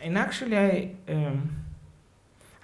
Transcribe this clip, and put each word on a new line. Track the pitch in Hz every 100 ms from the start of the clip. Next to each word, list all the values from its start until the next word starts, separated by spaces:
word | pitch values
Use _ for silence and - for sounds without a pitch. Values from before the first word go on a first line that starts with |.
And | 160 185
actually, | 262 - 254 208
I, | 196 180 - - -
um, | 156 147 139 147 - - - - - _ _ _ _ - -